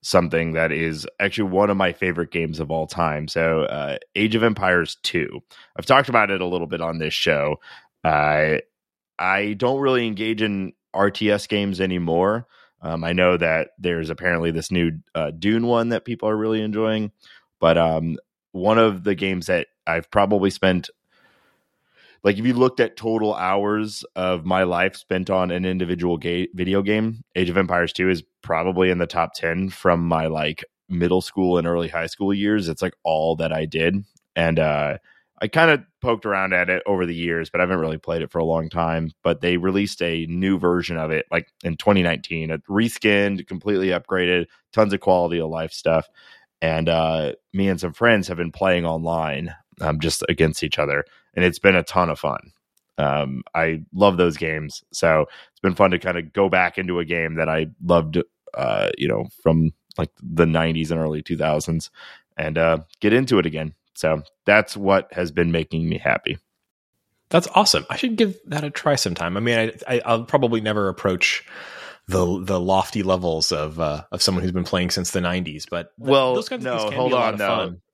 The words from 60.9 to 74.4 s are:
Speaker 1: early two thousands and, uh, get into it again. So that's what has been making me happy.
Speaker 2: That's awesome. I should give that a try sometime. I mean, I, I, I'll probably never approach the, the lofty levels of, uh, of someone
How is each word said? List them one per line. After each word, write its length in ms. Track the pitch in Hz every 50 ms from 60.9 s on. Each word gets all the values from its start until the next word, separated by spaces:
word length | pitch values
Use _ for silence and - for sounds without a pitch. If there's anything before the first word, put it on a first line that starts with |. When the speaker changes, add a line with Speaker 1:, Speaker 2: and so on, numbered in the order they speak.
| 85 80
Speaker 1:
early 220 | 80 78 78 76
two 160 | 76 - 85 76
thousands 540 | 76 78 76 76 76 - 82 82 - - _ - - - - - _ _ _ -
and, 200 | 80 78 76 82
uh, 220 | 82 82 80 80 80 _ - _
get 120 | - 107 107
into 240 | 123 135 123 127 101
it 80 | 82
again. 300 | 82 76 78 78 78 - _ _ _ _
So 300 | - - 80 80 78 76 - _ _ _
that's 300 | - 101 107 107 - -
what 380 | 107 101 95 98 95 - - -
has 180 | 87 90 82
been 200 | 73 85 87 85
making 360 | 82 82 80 - - 80 82 82
me 120 | 80 80
happy. 400 | - - - - - - - - _ _ _ _ _ _ _ _ _ _ _ _ _ _ _ _ _ _
Speaker 2:
That's 180 | - 165 175 - -
awesome. 320 | 185 214 - - - - -
I 100 | - -
should 180 | - 254 226
give 240 | 208 233 202 185 - _ -
that 160 | 147 151 151
a 80 | 147
try 240 | 147 - - 156 143
sometime. 420 | 127 - 98 87 - 85 85 87 98
I 20 |
mean, 180 | 113 120 120 113 110 113 - - - -
I, 80 | 127
I, 60 | 120 -
I'll 180 | 117 120 113 120
probably 380 | - - - - 117 117 113
never 260 | 107 107 107 107 101 98
approach 580 | 90 - - 101 92 87 - - - - - - - - - - - - - - - - _ -
the, 360 | 92 92 90 87 90 95 92
the 160 | 92 98 92
lofty 440 | 87 92 95 95 92 - - 110 95
levels 480 | 95 92 92 90 87 80 80 76 -
of, 280 | 90 76 76 78 78 80
uh, 240 | 82 78 76 76 - _
of 100 | - 92 -
someone 200 | - 95 90